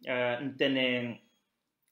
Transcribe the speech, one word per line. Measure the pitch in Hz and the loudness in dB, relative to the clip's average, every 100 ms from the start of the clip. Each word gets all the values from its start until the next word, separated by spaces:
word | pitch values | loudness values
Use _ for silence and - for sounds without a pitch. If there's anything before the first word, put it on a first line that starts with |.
| - | -4
eh, | 127 123 120 139 135 | 0 0 0 -4 0
tem | 143 135 127 123 120 113 - _ _ _ _ _ _ | 2 4 2 0 -2 -8 -14 _ _ _ _ _ _